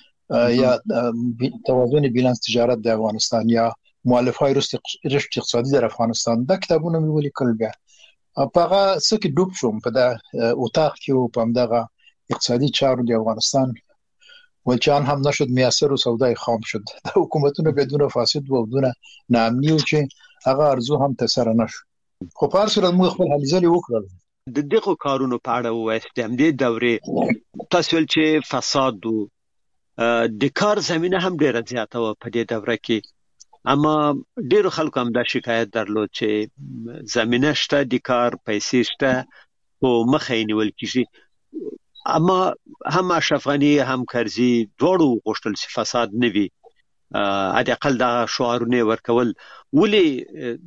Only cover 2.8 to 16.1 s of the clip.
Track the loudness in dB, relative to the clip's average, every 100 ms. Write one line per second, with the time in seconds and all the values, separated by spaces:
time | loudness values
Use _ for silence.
2.8 | 0 0 0 -2 -2 0 2 2 2 -2
3.8 | _ _ 2 2 2 2 2 2 0 -6
4.8 | -10 -10 -2 -2 -2 -6 -2 -2 2 2
5.8 | 2 0 -2 0 -2 -2 0 -2 2 0
6.8 | 2 0 0 0 -2 -2 -2 0 -2 -6
7.8 | _ _ -20 _ _ -4 0 2 4 4
8.8 | 2 2 0 0 0 0 0 0 -4 -2
9.8 | -4 0 0 0 -8 -2 -2 0 0 0
10.8 | 0 -2 -2 0 0 0 0 2 2 0
11.8 | -2 _ _ _ _ -6 0 0 0 2
12.8 | 2 2 2 0 0 -2 0 0 0 -4
13.8 | _ _ _ _ -20 -20 _ _ -2 2
14.8 | 4 2 2 0 0 0 0 2 2 2
15.8 | 0 0 0